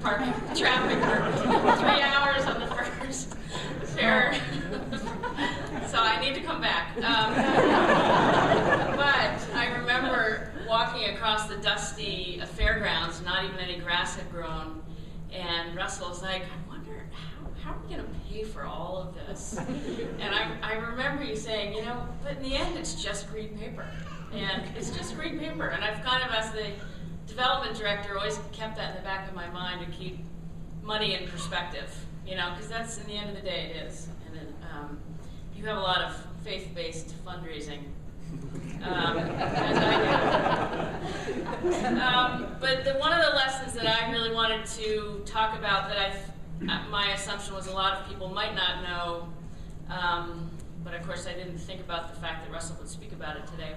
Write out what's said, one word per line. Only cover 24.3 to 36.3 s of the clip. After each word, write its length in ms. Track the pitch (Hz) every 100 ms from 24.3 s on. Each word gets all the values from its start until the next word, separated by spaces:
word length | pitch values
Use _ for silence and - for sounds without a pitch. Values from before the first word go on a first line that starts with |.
And 300 | - - - - -
it's 160 | -
just 240 | - - -
green 240 | 320 302
paper." 280 | 311 320 -
And 160 | 185
I've 200 | 208 -
kind 200 | 247 247
of, 80 | 247
as 200 | 220 220
the 200 | 220 208 - - - - - -
development 500 | 247 254 - 220 214
director, 400 | 208 202 196 196
always 220 | 208 214 -
kept 240 | - 220 214
that 160 | 185
in 60 | -
the 60 |
back 240 | 185 190 160
of 60 | 180
my 140 | 160
mind 340 | 175 180 175 170
to 60 | 156
keep 220 | 185 - - - - - - -
money 320 | - 214 208 185
in 140 | -
perspective, 640 | 165 - 180 175 - - - - - 185
you 80 | 185
know, 160 | 180 185
'cause 120 | 208
that's, 300 | 226 226 -
in 100 | 208
the 100 | 208
end 120 | 208
of 60 | 196
the 60 |
day, 300 | 190 175 -
it 140 | 165 160
is. 220 | 160 160 165 -
And 80 | 160
it, 180 | 156 147 156
um, 260 | 147 147 143 - 160 - - - 208
you 80 | 214
have 120 | 202
a 40 |
lot 200 | 190 185
of 140 | - - -